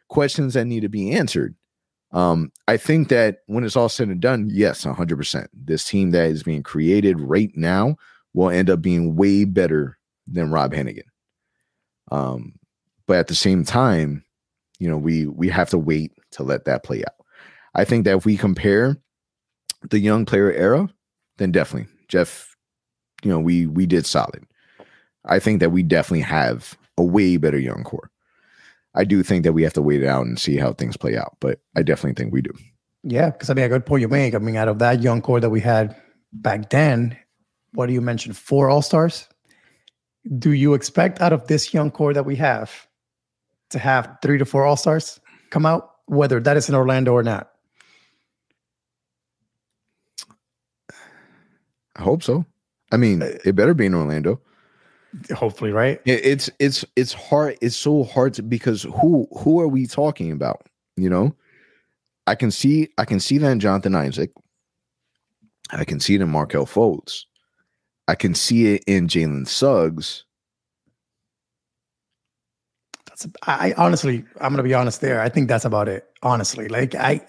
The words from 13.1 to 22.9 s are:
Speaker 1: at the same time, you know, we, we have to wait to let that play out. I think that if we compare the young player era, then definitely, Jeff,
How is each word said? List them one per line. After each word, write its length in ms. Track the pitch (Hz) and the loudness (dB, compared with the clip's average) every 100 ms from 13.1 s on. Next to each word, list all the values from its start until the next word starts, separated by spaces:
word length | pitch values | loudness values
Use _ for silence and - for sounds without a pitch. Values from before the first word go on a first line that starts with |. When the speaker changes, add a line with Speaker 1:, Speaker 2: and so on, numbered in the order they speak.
| - | 2
Speaker 1:
at 100 | 165 | 2
the 60 | |
same 300 | 165 196 92 | 0 2 2
time, 600 | 80 120 131 85 76 73 - _ _ _ _ - | 2 2 2 2 0 -6 -12 _ _ _ _ -8
you 100 | 87 | -4
know, 80 | 76 | -2
we, 300 | 78 80 73 | -2 -2 -2
we 220 | 73 87 | -2 -2
have 180 | 82 85 | 0 0
to 80 | 90 | 0
wait 340 | 76 78 78 - _ | 0 -2 -4 -12 _
to 100 | - | -10
let 220 | 67 64 | -6 -4
that 180 | - 62 | -2 -4
play 220 | - 58 | -4 -8
out. 220 | - - _ _ - - _ | -8 -12 _ _ -20 -20 _
I 100 | - | -2
think 200 | 101 117 | 0 2
that 120 | 101 95 | 2 2
if 80 | |
we 120 | 107 101 | 2 2
compare 600 | 101 90 101 101 127 143 _ _ _ _ _ _ - - - | 2 0 2 2 2 -2 _ _ _ _ _ _ -18 -16 -4
the 80 | 107 | 0
young 260 | 104 107 | 2 2
player 260 | 104 101 101 | 2 2 2
era, 380 | 67 95 139 196 - _ _ _ - | 2 2 2 0 -6 _ _ _ -4
then 160 | 95 | 0
definitely, 360 | 87 76 65 - _ _ | 0 0 -4 -10 _ _
Jeff, 480 | 90 85 - - _ _ _ _ | -2 -2 -4 -20 _ _ _ _